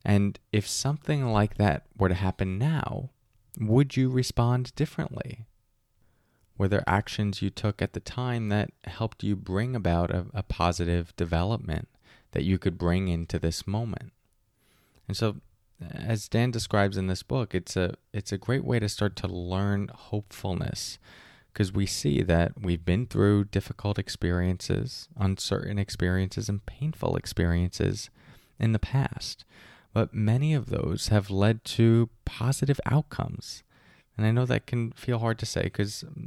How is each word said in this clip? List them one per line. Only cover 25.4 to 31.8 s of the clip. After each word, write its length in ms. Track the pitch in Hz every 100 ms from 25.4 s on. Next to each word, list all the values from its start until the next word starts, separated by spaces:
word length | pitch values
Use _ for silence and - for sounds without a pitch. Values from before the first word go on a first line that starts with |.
| - 95 - 101
experiences, 720 | 98 - 90 92 95 - 107
and 160 | 101 -
painful 500 | - 151 - - -
experiences 920 | - - 85 85 90 - 95 101 - _ - - _ _
in 140 | 113
the 60 | 110
past. 680 | - 135 131 - - - - - - - _
But 180 | 110 107
many 400 | 110 107 123 151
of 140 | 151 110
those 420 | - - 90 -
have 220 | 107 101
led 340 | 95 101 113
to 460 | - -